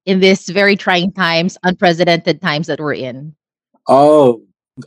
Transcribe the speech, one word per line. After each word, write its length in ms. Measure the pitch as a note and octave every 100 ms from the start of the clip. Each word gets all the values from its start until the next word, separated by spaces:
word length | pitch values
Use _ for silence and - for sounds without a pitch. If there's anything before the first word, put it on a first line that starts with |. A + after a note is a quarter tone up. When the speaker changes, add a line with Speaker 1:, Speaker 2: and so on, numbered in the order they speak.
| -
Speaker 1:
in 140 | F#3+
this 300 | F#3+ F#3+ -
very 260 | F3+ G3+ G3
trying 360 | - F3+ F3+
times, 460 | F#3 F3 E3 F3 -
unprecedented 800 | F3+ F3+ F#3+ E3 F3 E3+ E3 D3+
times 240 | F#3 D3+ E3
that 120 | D3
we're 140 | D3+
in? 400 | G2 B2+ B2+ D3+ D3+ _ _ _ _ -
Speaker 2:
Oh, 560 | C3 D3 D3+ C3+ A2+ _ _ _ -